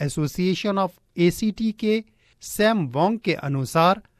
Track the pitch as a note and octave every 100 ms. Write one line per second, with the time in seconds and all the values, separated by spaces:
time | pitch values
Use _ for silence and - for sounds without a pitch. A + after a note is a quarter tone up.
0 | D3 - D3 - F#3 F3 G#3 G3 F#3 -
1 | _ - F3 - A3 G3+ A3+ G#3+ G#3+ A3
2 | - _ _ _ - - G#3+ A3 C#3 C3
3 | F#3 A3+ - D#3 C#3 C#3 B2+ E3 F3 G3+
4 | -